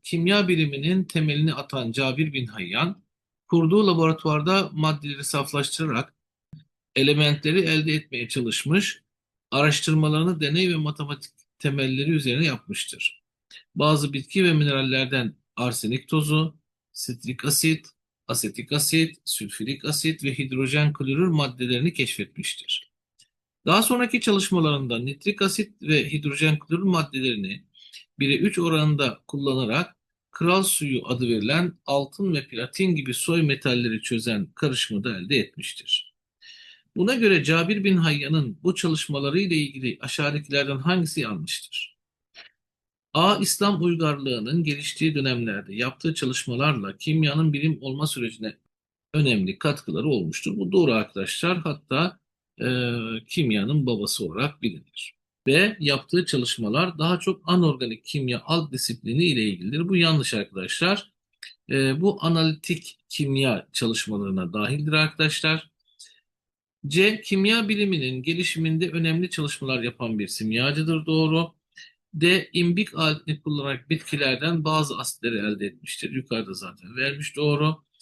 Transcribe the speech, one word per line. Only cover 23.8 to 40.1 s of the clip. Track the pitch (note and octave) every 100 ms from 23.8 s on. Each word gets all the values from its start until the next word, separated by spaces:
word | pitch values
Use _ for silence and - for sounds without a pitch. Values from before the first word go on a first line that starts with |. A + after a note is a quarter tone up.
sonraki | A3+ B3 A#3+ B3
çalışmalarında | A3 G3 F#3+ F3+ D#3 C#3+ C3 A#2
nitrik | B2 C#3+ G3+ G3+
asit | G3 G3 G#3 _
ve | D3+ D#3 D3+
hidrojen | D3+ D3 C#3 D#3 D3+
klorür | - E3+
maddelerini | F#3+ F3 C#3+ C3 C3 A2 F#2+ G2 - _ - - - -
bire | C#3 C#3
üç | G#3 F#3
oranında | E3+ D#3 D3+ D3 C3+ - -
kullanarak | C#3+ C#3 C3 A#2 B2+ F3 _ _ _ _
kral | - E3 F#3+
suyu | F#3+ - D3 B2+ -
adı | B2 A#2+
verilen | A2+ G#2+ D#3 F3+ - -
altın | C#3 C#3 - G3
ve | D3+ -
platin | A2+ B2+ - F#3+ D#3+
gibi | C3
soy | A#2+ - E3
metalleri | D3+ C3+ C#3 B2 A#2+ A2
çözen | - A#2 A#2 G#2+ F2+
karışımı | - D3 C3 - G#2
da | A#2 G2
elde | F#2 C3+
etmiştir. | - - - - - - - _ _ _ - - - - _ -
Buna | G3
göre | B3+ A3 F3
Cabir | C#3 E3 E3+ G#3
bin | G3 F#3
Hayyan'ın | E3 D3 C#3+ D#3+ C3 G2
bu | F3
çalışmaları | - E3+ D#3 - C#3 C#3 E3
ile | G3 D#3+
ilgili | C#3+ C3+ B2+ -
aşağıdakilerden | B2+